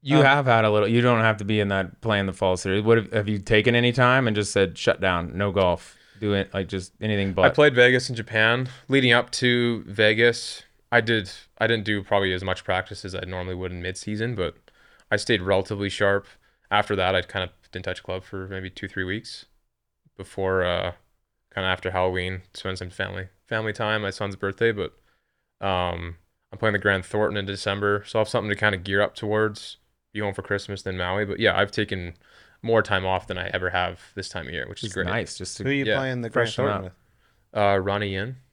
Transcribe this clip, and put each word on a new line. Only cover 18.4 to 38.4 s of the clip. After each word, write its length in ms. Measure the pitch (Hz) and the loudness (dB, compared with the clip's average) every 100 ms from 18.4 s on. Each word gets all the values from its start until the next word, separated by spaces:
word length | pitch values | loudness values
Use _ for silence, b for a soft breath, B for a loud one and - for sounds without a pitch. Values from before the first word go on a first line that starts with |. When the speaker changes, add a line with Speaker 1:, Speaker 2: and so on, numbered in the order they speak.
| 95 | -10
Speaker 3:
maybe 220 | 95 92 | -10 -12
two, 180 | - 98 | -12 -10
three 160 | - | -6
weeks 440 | 92 104 113 - - _ _ _ _ _ _ _ | -6 -6 -8 -18 -20 _ _ _ _ _ _ _
before, 480 | 95 - 95 95 | -14 -6 -2 0
uh, 300 | 90 87 90 - _ _ _ _ _ | 0 -2 -4 -8 _ _ _ _ _
kinda 140 | - 95 | -6 -2
after 240 | 92 92 | -2 -2
Halloween, 520 | 92 92 92 90 92 - | -2 0 -2 -6 -8 -12
spend 240 | - 98 92 | -12 -10 -8
some 120 | 90 | -10
family, 380 | - 95 95 92 _ _ | -8 -8 -8 -12 _ _
family 260 | 110 110 | -6 -4
time, 280 | 104 107 107 | -4 -2 -2
my 80 | 101 | -2
son's 260 | - 101 98 | -4 -6 -4
birthday, 340 | 98 98 117 | -6 0 0
but, 220 | 104 87 _ _ _ _ _ _ _ | 0 -6 _ _ _ _ _ _ _
um, 560 | 98 92 90 87 87 85 _ _ _ | -2 -2 -2 -4 -8 -12 _ _ _
I'm 80 | 107 | -4
playing 140 | 110 | -2
the 60 | 101 | 0
Grand 240 | 101 95 | 2 0
Thornton 320 | 92 107 107 104 | 0 -2 0 -2
in 100 | 98 | -6
December, 560 | 98 - 101 101 101 - | -6 -4 -2 0 -2 -2
so 140 | 113 | -2
I'll 60 | 107 | 0
have 40 | |
something 200 | 120 104 | -2 -2
to 60 | 101 | 0
kinda 220 | 107 98 | 0 0
gear 240 | 92 98 | -2 0
up 140 | 101 - | 0 -2
towards, 640 | 107 107 110 101 - - _ _ _ | -4 0 0 -4 -14 -18 _ _ _
be 80 | 104 | -6
home 160 | 104 95 | -6 -6
for 80 | |
Christmas, 400 | - 101 - 98 | -4 -4 -4 -8
then 120 | - 92 | -8 -4
Maui. 280 | 90 95 101 | -2 -2 -4
But 140 | - | 0
yeah, 180 | 110 90 | 2 2
I've 140 | 104 | 0
taken 440 | - 104 95 87 85 b b b b | -2 -4 -6 -8 -12 b b b b
more 220 | 117 113 | 0 2
time 240 | 104 98 92 | 2 0 0
off 180 | 92 - | -2 -2
than 140 | 90 | -8
I 80 | 90 | -4
ever 240 | 95 92 | -4 -2
have 400 | 90 90 87 - | 0 -2 -4 -14
this 160 | - 90 | -12 -10
time 160 | - 67 | -10 -8
of 60 | |
year, 140 | 82 64 | -8 -8
which 140 | - | -10
is 40 | 110 | -10
Speaker 1:
It's 40 | |
Speaker 3:
great. 140 | 95 90 | -4 -4
Speaker 1:
nice, 280 | 110 90 - | -4 -6 -10
just 220 | 90 - | -12 -8
to 60 | |
Speaker 3:
Yeah. 20 | 107 | -4
Speaker 2:
Who 40 | |
are 20 | |
you 120 | 139 123 | -2 0
playing 360 | 107 131 127 | 0 -2 -4
the 80 | 117 | -4
Grand 200 | 123 117 | 0 0
Speaker 1:
freshen 160 | 110 113 | 0 -2
Speaker 2:
Thornton 200 | 101 95 | -2 -6
Speaker 1:
up. 120 | - _ _ _ _ _ | -14 _ _ _ _ _
Speaker 2:
with? 80 | 107 | 0
Speaker 3:
Uh, 180 | 101 98 | 2 2
Ronnie 300 | 95 101 104 | 2 -2 -2
Yin. 220 | 95 107 131 | -4 -6 -10